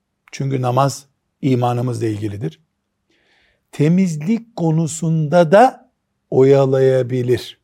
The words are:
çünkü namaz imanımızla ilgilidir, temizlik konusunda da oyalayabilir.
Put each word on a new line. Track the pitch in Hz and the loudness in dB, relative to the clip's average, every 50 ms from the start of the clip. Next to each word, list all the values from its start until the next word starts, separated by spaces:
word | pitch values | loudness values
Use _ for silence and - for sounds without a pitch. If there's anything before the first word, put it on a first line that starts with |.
| _ _ _ _ _ _ - | _ _ _ _ _ _ -12
çünkü | - 139 135 135 127 127 | -8 -6 -4 -4 -4 -2
namaz | 123 123 127 139 139 - - - _ _ _ _ _ _ _ - | -2 0 0 0 0 -2 -6 -16 _ _ _ _ _ _ _ -2
imanımızla | 139 131 123 123 120 123 120 123 127 120 110 117 | -2 0 0 0 -2 -2 -4 -4 -6 -6 -4 -4
ilgilidir, | 113 107 101 107 107 101 101 123 160 - _ _ _ _ _ _ _ _ _ _ _ _ _ _ _ _ _ _ _ _ _ _ _ - | -6 -6 -6 -8 -10 -8 -8 -10 -10 -12 _ _ _ _ _ _ _ _ _ _ _ _ _ _ _ _ _ _ _ _ _ _ _ -4
temizlik | - 147 156 175 185 190 180 160 151 147 180 233 226 233 _ - | -2 0 2 2 2 0 0 -2 -6 -4 -4 -4 -4 -6 _ -10
konusunda | - 170 160 156 160 165 147 - - 170 160 165 160 156 143 156 175 175 151 175 | -4 -2 -2 0 0 -2 -4 -6 -6 -4 -4 -2 -2 -2 0 2 2 4 4 6
da | 202 247 262 254 - _ _ _ _ _ _ _ _ _ - | 6 4 4 2 -2 _ _ _ _ _ _ _ _ _ -4
oyalayabilir. | - 127 131 135 139 139 139 135 135 131 135 131 131 131 127 117 127 127 120 123 120 110 - - - _ | 2 2 4 6 6 4 4 2 2 2 2 2 2 2 0 -2 -4 -4 -2 -2 -2 -2 -4 -8 -20 _